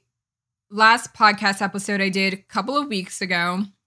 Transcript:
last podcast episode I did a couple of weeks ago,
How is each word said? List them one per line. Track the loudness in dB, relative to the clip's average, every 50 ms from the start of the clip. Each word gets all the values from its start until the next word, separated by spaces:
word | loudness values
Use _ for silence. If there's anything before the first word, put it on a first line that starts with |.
| _ _ _ _ _ _ _ _ _ _ _ _ _ _
last | 0 4 4 6 6 4 0 -6 -2
podcast | 2 4 4 4 4 0 -2 -2 0 -2
episode | -4 -4 -6 -6 -4 -2 -2
I | 0 0
did | 0 0 0 -2 -2
a | -4
couple | -8 _ -6 -4 -4 -2 -2
of | -2 -2 -2
weeks | -4 -6 -6 -6 -8 -8 -6
ago, | -2 -2 0 0 0 -2 -2 -4 -6 -10 _ _